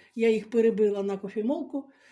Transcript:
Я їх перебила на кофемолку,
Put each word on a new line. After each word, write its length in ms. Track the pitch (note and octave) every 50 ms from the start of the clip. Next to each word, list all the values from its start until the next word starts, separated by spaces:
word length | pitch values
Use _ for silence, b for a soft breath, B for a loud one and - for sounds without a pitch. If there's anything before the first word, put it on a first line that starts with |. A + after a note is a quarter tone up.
| b b b
Я 160 | A#3 A3+ A3+
їх 200 | A3 G#3+ G#3 -
перебила 520 | - A#3 A3 A3+ G#3 F#3+ G#3+ G#3 G3+ G3+ G3
на 160 | G3 G3 G3
кофемолку, 720 | - F#3+ - A3 G#3 A#3 D4 F4 D4 - - C#4 C4+ B B B B B